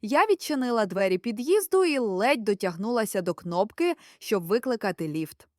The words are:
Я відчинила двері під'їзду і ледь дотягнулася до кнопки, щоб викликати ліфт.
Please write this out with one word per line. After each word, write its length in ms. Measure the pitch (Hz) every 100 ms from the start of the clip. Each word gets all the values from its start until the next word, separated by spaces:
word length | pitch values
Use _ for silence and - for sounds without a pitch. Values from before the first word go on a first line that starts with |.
Я 240 | 214 277 427
відчинила 600 | 381 - 294 254 233 208
двері 320 | 180 196 185
під'їзду 680 | 233 220 254 392 392 381 370
і 140 | 285
ледь 440 | 233 185 226 285
дотягнулася 800 | 214 202 190 165 208 240 214 202
до 120 | 180
кнопки, 640 | 170 175 170 214 - 349 339 - _
щоб 240 | - 208
викликати 640 | 165 220 262 233 202 180 160
ліфт. 400 | 151 156 - _